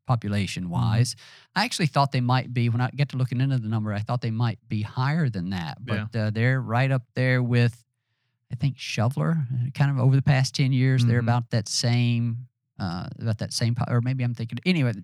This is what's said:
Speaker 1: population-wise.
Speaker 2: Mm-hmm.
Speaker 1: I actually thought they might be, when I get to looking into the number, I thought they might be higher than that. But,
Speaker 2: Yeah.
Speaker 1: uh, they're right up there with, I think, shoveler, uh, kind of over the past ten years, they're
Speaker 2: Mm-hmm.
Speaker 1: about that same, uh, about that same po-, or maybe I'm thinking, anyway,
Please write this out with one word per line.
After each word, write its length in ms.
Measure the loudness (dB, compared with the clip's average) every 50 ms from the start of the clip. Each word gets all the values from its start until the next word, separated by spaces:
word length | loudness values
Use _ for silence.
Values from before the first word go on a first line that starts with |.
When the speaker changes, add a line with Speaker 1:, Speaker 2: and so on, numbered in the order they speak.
| _
Speaker 1:
population-wise. 1080 | 0 0 0 0 -2 -2 -2 -2 -2 -4 -6 -6 -4 -2 -2 0 2 2 2 2 2 0
Speaker 2:
Mm-hmm. 440 | -10 -16 -20 -20 -20 -16 _ -2 -2
Speaker 1:
I 40 | -2
actually 220 | -2 0 -2 -2
thought 260 | 0 2 2 2 2 2
they 80 | 0
might 320 | 0 2 2 0 0 -2 -2
be, 160 | 0 0 2
when 140 | 2 0 -2
I 80 | -2
get 180 | -2 -2 -4 -2
to 60 | -2
looking 240 | -2 -2 -2 0 -2
into 160 | 0 0 0
the 120 | -2 -2 -2
number, 260 | -2 -2 -2 -2 -4
I 60 | -4
thought 200 | -4 -4 -4 -4
they 100 | -2 -4
might 280 | -2 0 0 -2 -2 -4 _ -6
be 140 | -4 -4 -4
higher 480 | -4 -4 -2 -2 0 0 0 0 0
than 180 | -2 -2 -4 -4
that. 280 | -4 -4 -6 -6 -10 -10 -8
But, 260 | -4 -4 -4 -4 -4 -4
Speaker 2:
Yeah. 140 | -2 -2
Speaker 1:
uh, 40 | 0
they're 300 | 0 0 2 2 2 0
right 300 | -2 0 0 2 2 2
up 140 | 0 -2 -4 _ -4
there 280 | -2 0 2 2 2 2
with, 400 | 2 4 4 4 4 2 -2 _ _ _ _ _ _ _ _ _ _ _ _ _ -12 -6
I 40 |
think, 180 | -2 -2 -2 -2 -4
shoveler, 600 | -8 -6 -2 0 0 0 2 0 0 0 0 0 0 -2
uh, 200 | -2 -2 -2 -2 0
kind 180 | 0 0 2
of 80 | 2 2
over 160 | 4 4 4
the 60 | 4 4
past 320 | 4 4 4 2 0 0
ten 160 | 0 0 2
years, 320 | 2 4 4 4 4 4 4
they're 140 | 4 4 4
Speaker 2:
Mm-hmm. 80 | 4 2
Speaker 1:
about 220 | 2 0 0 0
that 160 | -2 -2 -2
same, 800 | -2 -4 -2 0 2 2 2 2 2 2 2 0 -2 -2 -6 -8 -12 _ _ _ _ _ -8
uh, 300 | -6 -6 -4 -6 -8 -10 -10 -6
about 200 | -4 -4 -4 -4
that 160 | -4 -6 -4
same 200 | -2 0 0 0
po-, 120 | 0 -2 0
or 140 | 0 0 0
maybe 200 | 0 -2 -2 -2
I'm 120 | -2 -4
thinking, 240 | -4 -6 -8 -8 -6 -4
anyway, 260 | -2 0 0 0 0 -2 -4